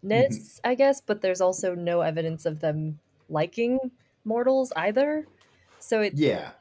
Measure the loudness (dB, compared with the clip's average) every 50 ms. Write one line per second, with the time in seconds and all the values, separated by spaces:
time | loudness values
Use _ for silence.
0 | -2 2 4 4 4 2 0 -6 -10 -14 -16 -6 -2 -2 2 4 4 4 4 0
1 | _ -4 -4 0 0 -2 0 2 2 2 2 0 -2 -4 -2 -2 -2 0 2 2
2 | 2 0 0 -2 -4 -4 -4 -4 -4 -6 -4 -2 -2 -2 -2 -2 -4 -6 -8 -10
3 | _ _ _ _ _ _ -2 -2 -2 -2 0 -2 0 0 0 0 -2 -4 _ _
4 | _ _ _ _ _ -2 -2 0 2 2 2 2 2 0 -2 -2 -2 0 2 2
5 | 2 2 0 -4 -6 -8 _ _ _ _ _ _ _ _ _ _ -6 -2 0 0
6 | 0 0 0 2 2 2 2 0 -6 -12 -16 _